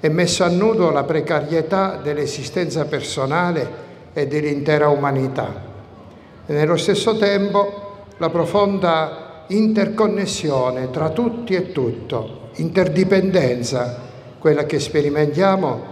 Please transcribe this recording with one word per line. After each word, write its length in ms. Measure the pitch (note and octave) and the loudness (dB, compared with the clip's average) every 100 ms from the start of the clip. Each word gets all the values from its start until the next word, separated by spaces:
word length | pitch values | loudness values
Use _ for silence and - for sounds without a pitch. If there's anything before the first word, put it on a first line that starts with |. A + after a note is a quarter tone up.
e 60 | D#3+ | 2
messo 340 | D#3+ F3 - | 2 2 2
a 40 | F3 | 2
nudo 420 | F3 G#3+ G3 F3 | 4 2 4 4
la 140 | C#3+ | 2
precarietà 960 | C#3 D#3 - D#3 D3 E3 D#3+ F#3+ F#3+ F3+ | 0 -2 0 -2 0 -2 0 0 0 -2
dell'esistenza 840 | C#3 D3 C3+ - A#2+ F3+ E3 D#3 D3 | -4 -2 -4 -6 -6 -4 -2 -2 -2
personale 1040 | D3 - - C3+ D#3+ F3 E3 A#2+ - - - - | -4 -4 -4 0 0 0 0 -4 -8 -16 -20 -10
e 140 | - C#3 | -4 -2
dell'intera 640 | D3+ D3+ C#3+ D3 D3+ D3+ | 0 -2 -2 2 4 4
umanità. 800 | C#3+ C#3 C3+ C3 C3 G#2+ G2+ - - - - - - - - - | 4 2 0 -2 -2 -6 -8 -14 -18 -20 -20 -20 -20 -20 -20 -4
E 60 | |
nello 220 | D3 D#3 E3+ | 0 2 2
stesso 420 | - G3+ - G#3+ | 2 2 2 2
tempo 880 | G3+ G3+ G3+ G3 G3+ - - - - - | 2 2 2 2 0 -4 -14 -18 -20 -4
la 140 | E3 | -2
profonda 1120 | E3+ D#3 G#3 G3+ G3 F3+ D#3+ D#3 - - - - | 0 0 2 2 2 2 2 0 -6 -16 -18 -4
interconnessione 1400 | G3 A3 G#3+ F#3+ - A3 G3+ F#3+ - D#3 C3+ B2+ B2+ B2+ | 0 2 2 0 2 0 2 -2 -2 0 0 0 -2 -4
tra 200 | D#3 D#3 | -2 -2
tutti 440 | D#3 A#3+ A3+ - | 0 -2 -2 -2
e 180 | F#3 - | -2 -2
tutto, 760 | - A#2+ A2+ - B2 A2 - - - | -2 -2 -4 -6 -6 -6 -12 -16 -6
interdipendenza, 1500 | E3 F#3+ E3 D#3 F#3+ G3 F#3 F#3 C3 B2 A#2+ C3 B2 - - - - - | -2 2 2 2 4 4 4 2 2 0 -2 -2 -4 -6 -14 -18 -20 0
quella 260 | D#3+ D3 D3 | 2 2 2
che 140 | D#3 | -2
sperimentiamo 1080 | - D3+ D3 D3 D3 C#3 G3 F#3+ D#3+ A#2 - | 0 0 2 2 0 4 2 2 0 -4 -8